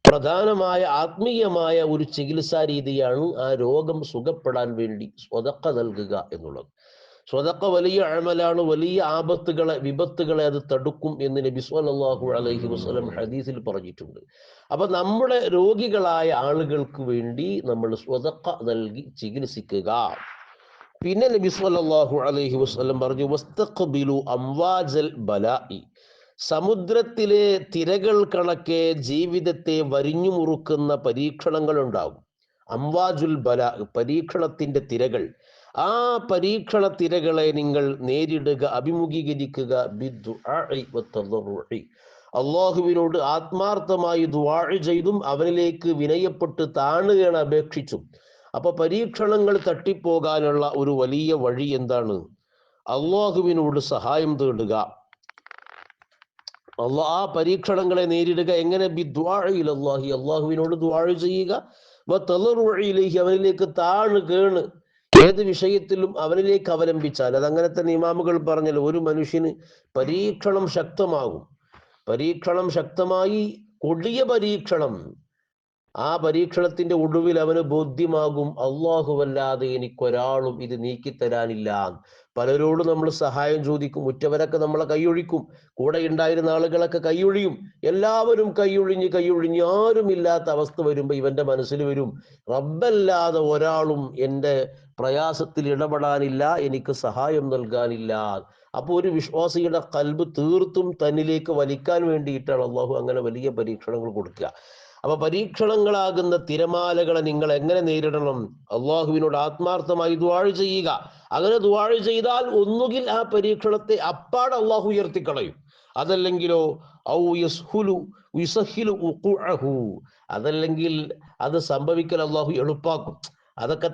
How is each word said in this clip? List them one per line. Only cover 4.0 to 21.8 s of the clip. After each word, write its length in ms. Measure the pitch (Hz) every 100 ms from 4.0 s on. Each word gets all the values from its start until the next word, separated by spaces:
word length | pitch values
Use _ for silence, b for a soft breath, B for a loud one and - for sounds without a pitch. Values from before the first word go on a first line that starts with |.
സുഖപ്പെടാൻ 720 | 143 120 135 160 131 123 120 113
വേണ്ടി 380 | 113 107 107 -
സ്വതക്ക 520 | - 113 120 - 160
നൽകുക 600 | 123 117 101 98 98 -
എന്നുള്ളത്. 320 | 82 80 67 60 _ b b b b -
സ്വതക്ക 360 | 131 151 165 196
വലിയ 360 | 180 180 190
അമലാണ്, 600 | 165 165 175 170 170 170
വലിയ 400 | 160 156 170 185
ആപത്തുകളെ, 760 | 156 160 160 175 175 160 165 135
വിപത്തുകളെ 680 | 139 139 175 170 156 156 147
അത് 160 | 143 139
തടുക്കും 500 | 131 131 151 156 143
എന്ന് 220 | 139 139 131
നബി 140 | 127
സല്ലല്ലാഹു 720 | - 156 147 139 135 127 127 120
അലൈഹി 300 | 120 117 117
വസല്ലം 400 | 117 - 123 117
ഹദീസിൽ 520 | 85 113 135 131 123
പറഞ്ഞിട്ടുണ്ട്. 600 | 110 95 90 85 76 - - b b b b
അപ്പൊ 160 | 147 190
നമ്മുടെ 600 | 180 185 220 254 247 -
രോഗികളായ 840 | 180 190 214 233 202 180 165 160
ആളുകൾക്ക് 720 | 127 135 156 147 147 135 -
വേണ്ടി 600 | 127 120 117 120 180 196 123
നമ്മൾ 300 | 117 113 110
സ്വതക്ക 680 | - 127 151 156 175 -
നൽകി 500 | 117 113 110 113 143 -
ചികിത്സിക്കുക. 1000 | 110 127 131 113 - 98 92 120 101 - - - B B B B B -
പിന്നെ 240 | 175 190 254
നബി 200 | 220 185
സല്ലല്ലാഹു 720 | - 190 175